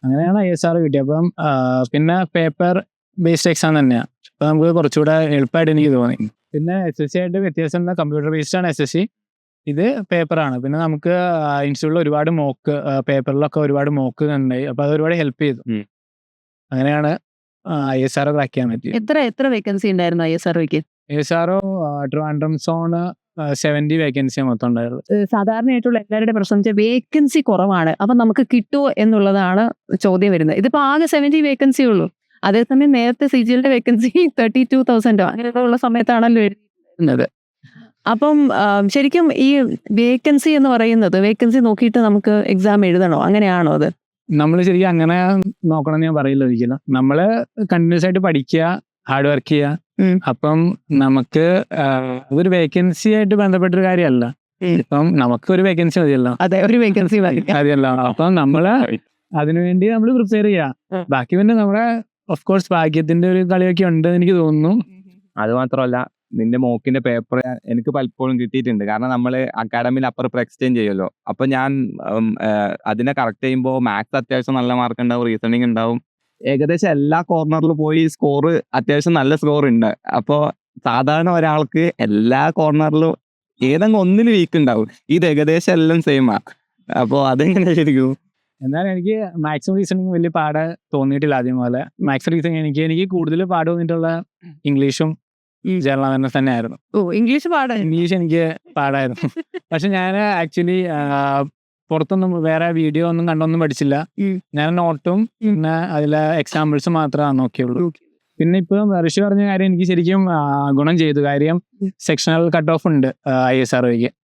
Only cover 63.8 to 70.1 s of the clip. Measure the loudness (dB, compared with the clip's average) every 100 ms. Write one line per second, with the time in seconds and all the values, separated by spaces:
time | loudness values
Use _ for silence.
63.8 | 2 2 2 2 2 2 2 2 2 0
64.8 | -2 -12 -20 _ _ -6 -2 -2 -2 -2
65.8 | -2 -2 -6 _ _ -4 -2 0 0 -2
66.8 | -2 -2 -2 -4 -2 -4 -4 -8 -6 -6
67.8 | -4 -4 -6 _ -4 -2 -4 -4 -2 -2
68.8 | -2 -4 -2 -2 -2 -2 -4 -6 -6 -4
69.8 | -2 -2 -4